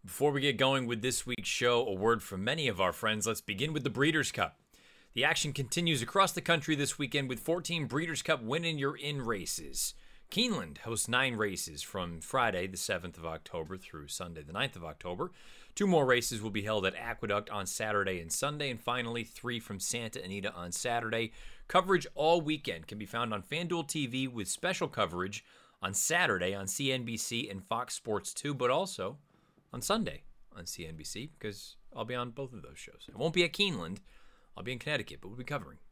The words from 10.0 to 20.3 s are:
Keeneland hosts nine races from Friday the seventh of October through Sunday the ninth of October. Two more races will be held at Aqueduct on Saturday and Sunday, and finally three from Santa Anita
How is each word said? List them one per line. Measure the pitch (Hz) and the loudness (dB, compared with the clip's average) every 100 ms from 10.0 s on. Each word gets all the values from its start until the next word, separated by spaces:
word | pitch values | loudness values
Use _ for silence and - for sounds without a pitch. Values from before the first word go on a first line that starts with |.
| - - - | -20 -20 -4
Keeneland | 185 247 175 82 71 | 0 2 0 -4 -8
hosts | 113 110 - | -4 -2 2
nine | 123 131 113 | 2 2 2
races | 107 90 - 73 | 0 0 -6 -8
from | - 98 87 85 | -6 -4 -4 -6
Friday | - 131 117 92 95 | -2 2 2 2 -4
the | 92 | -4
seventh | - 92 87 82 | -2 -2 -4 -8
of | 82 | -8
October | 80 - 85 78 92 | -8 -8 -8 -6 -10
through | - 78 71 | -10 -14 -10
Sunday | - 87 80 | -10 -8 -10
the | 73 | -8
ninth | 95 131 92 | -4 -4 -4
of | |
October. | 82 76 90 90 180 - - - - | -12 -8 -8 -6 -6 -8 -20 -20 -14
Two | - 202 | 0 4
more | 170 131 | 6 8
races | 123 120 113 | 6 4 -2
will | 110 | -2
be | 101 | -2
held | 101 107 95 | 0 2 2
at | 95 | 0
Aqueduct | 117 117 107 104 104 | -6 -4 0 0 0
on | 104 95 | -6 -4
Saturday | - 110 104 95 90 | -4 2 2 2 0
and | 82 | -2
Sunday, | - 143 147 139 | -2 -2 -2 -4
and | 117 | -2
finally | - 123 117 117 | 0 0 0 -4
three | 110 - 120 120 | -6 -6 -4 -4
from | - 98 | -4 -4
Santa | - 120 113 - | -2 -2 -4 -6
Anita | 92 | -6